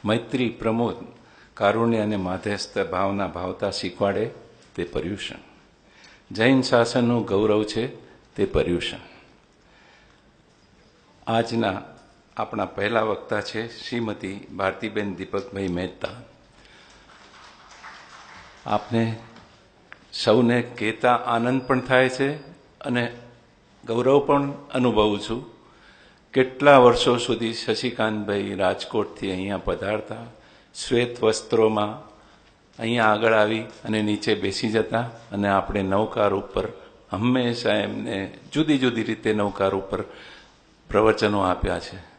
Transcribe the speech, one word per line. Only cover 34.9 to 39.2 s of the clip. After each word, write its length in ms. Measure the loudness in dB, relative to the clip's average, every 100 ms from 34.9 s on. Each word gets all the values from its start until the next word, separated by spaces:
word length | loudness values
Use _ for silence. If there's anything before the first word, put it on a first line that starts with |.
| -2 -4 -10 -10
અને 160 | -2 2
આપણે 340 | 2 0 -2
નૌકાર 520 | 0 0 0 2 2
ઉપર 340 | 2 -2 -4 -4 -10 -20 -20 _
હંમેશા 640 | -2 0 2 0 -2 0
એમને 600 | 0 -2 -6 -6 -6 -8 -12 -6
જુદી 260 | -2 2 2
જુદી 240 | 2 0
રીતે 300 | -4 -2